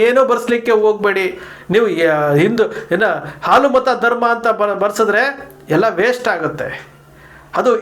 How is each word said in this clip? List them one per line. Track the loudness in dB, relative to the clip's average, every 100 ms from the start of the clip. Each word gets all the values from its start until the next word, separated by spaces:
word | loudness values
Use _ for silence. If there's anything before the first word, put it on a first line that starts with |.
| 2
ಏನೂ | 4 2
ಬರ್ಸ್ಲಿಕ್ಕೆ | 0 0 -2 2 2
ಹೋಗ್ಬೇಡಿ. | 2 2 0 0 -2 -6 -14 -14 -2
ನೀವು | 0 2 2
ಯಾ-, | 2 2 2 4
ಹಿಂದೂ | 4 2 -2 -4 -4 0
ಏನ | 0 -2 -8 -8 2
ಹಾಲು | 2 4 2
ಮತ | 0 0
ಧರ್ಮ | 0 0 0
ಅಂತ | 0 -2 0
ಬ-, | -2 -2
ಬರ್ಸಿದ್ರೆ | -2 0 0 0 -2 -4 -14 -18 -4 0
ಎಲ್ಲ | 0 0
ವೇಸ್ಟ್ | -2 -2 -2
ಆಗುತ್ತೆ. | -4 -4 -6 -10 -10 -16 -20 -20 -20 -20 -20 -8 -2
ಅದು | 0 2